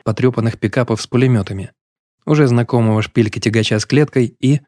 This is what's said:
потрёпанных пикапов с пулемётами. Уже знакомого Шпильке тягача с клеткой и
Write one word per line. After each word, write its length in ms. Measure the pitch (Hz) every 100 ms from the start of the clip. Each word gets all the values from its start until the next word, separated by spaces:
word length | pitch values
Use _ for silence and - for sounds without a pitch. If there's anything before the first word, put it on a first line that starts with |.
потрёпанных 560 | - 110 127 117 113 -
пикапов 420 | 104 135 120 110
с 60 | -
пулемётами. 640 | 123 127 120 92 98 - _ _ _ _ _ -
Уже 220 | 151 139
знакомого 540 | 120 117 123 113 107
Шпильке 380 | 107 - 107 110
тягача 400 | 107 110 104 110
с 60 | -
клеткой 500 | 131 151 135 120 -
и 220 | 127 143